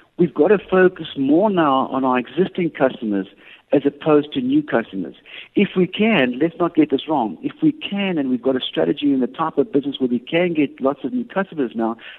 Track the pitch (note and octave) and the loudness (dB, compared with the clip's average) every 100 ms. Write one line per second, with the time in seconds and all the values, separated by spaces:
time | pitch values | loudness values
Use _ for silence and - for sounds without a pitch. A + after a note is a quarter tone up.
0 | _ - E3+ - E3 G3+ - F#3 F3+ F#3 | _ 0 0 4 4 4 2 4 4 2
1 | D#3+ C#3 C3+ D#3+ G#3+ F3+ D3+ C3 B2+ C3 | -8 -2 2 4 4 2 2 2 0 -2
2 | C3 B2+ A#2 D#3+ F#3 - E3 - C3+ - | 0 0 -2 -2 -2 -2 -4 0 0 0
3 | A2 G2+ F#2+ - - - _ C#3+ C3+ - | -4 -4 -4 -12 -20 -20 _ 0 0 -2
4 | D#3+ D3 D3 C#3+ B2 D3+ D3 A#2+ A2+ F#2+ | 2 2 2 -4 0 0 0 -2 -2 -8
5 | D2+ - - - - - G3 F#3 F3+ G3+ | -10 -12 -20 -20 -6 0 0 0 0 0
6 | A3 F#3+ B2+ B2 E3 - E3 - D3 C#3 | 0 2 0 0 -2 -2 -2 0 0 0
7 | - D3+ G#2+ D#2+ - - D#3 - - G3+ | -2 -2 -2 -6 -10 -2 -2 -2 -4 -4
8 | G3 E3 C3+ B2 C3 E3+ - D#3+ E3 D3+ | -2 -2 -2 -2 0 -2 -2 -2 -2 0
9 | D3 C3+ A#2+ - D#3+ - C3 D3 C#3 C3+ | 0 0 -2 -4 -4 -2 0 -2 -2 -4
10 | B2+ A#2+ - E3 F3+ D#3 C#3 - C3 C#3 | -2 -2 -2 0 0 0 -2 -2 -4 -2
11 | B2+ B2 A2+ F#3+ G3 D#3+ A#2 A2+ A2+ A#2 | -4 -6 -4 -6 -4 -4 -4 -2 -4 -4
12 | - | -12